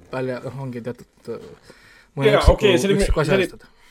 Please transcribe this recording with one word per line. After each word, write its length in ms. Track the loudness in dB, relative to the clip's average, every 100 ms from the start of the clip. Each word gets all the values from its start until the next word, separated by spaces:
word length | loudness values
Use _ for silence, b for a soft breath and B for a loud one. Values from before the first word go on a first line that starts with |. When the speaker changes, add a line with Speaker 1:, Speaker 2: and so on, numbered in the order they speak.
| -12
Speaker 1:
välja, 300 | -8 -6 -8
noh, 140 | -10 -10
ongi 180 | -10 -10
teatud, 240 | -10 -12 -18 _ -14
äh, 480 | -14 -16 -20 b b b b b 0
mõne 160 | 2
Speaker 2:
Jaa, 80 | 4
Speaker 1:
üksiku, 140 | 4 4
Speaker 2:
okei, 160 | 4
see 160 | 2 2
oli 60 | 0
mi-, 60 | 2
Speaker 1:
üksiku 160 | 0
asja 80 | 0
Speaker 2:
see 80 | 0
oli 80 | -2
Speaker 1:
eest. 160 | -8 -20 _ b